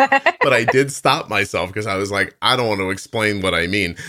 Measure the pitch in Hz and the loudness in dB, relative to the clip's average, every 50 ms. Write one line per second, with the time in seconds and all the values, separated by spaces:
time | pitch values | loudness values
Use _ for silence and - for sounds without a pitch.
0 | 269 269 277 269 - 320 349 - - - 127 117 117 117 120 127 139 139 139 - | 4 4 2 2 2 0 0 0 2 2 2 2 2 2 2 2 2 0 -2 -2
1 | - 135 131 - - - 104 101 101 - - 92 85 90 98 107 107 107 98 95 | 0 0 0 0 -2 -4 -2 -2 -2 -2 -2 -4 -4 -4 -4 -6 -4 -4 -2 -2
2 | 101 98 101 98 98 - - - - 117 127 127 123 110 107 98 95 92 98 92 | -2 -2 0 0 0 -2 -2 -2 0 0 2 2 2 0 0 0 -2 -2 -4 -6
3 | - - - 117 107 104 104 101 92 95 90 82 85 87 95 104 98 85 85 - | -8 -6 -4 0 0 0 0 0 0 0 0 0 0 0 0 0 -2 -2 -4 -8
4 | - | -12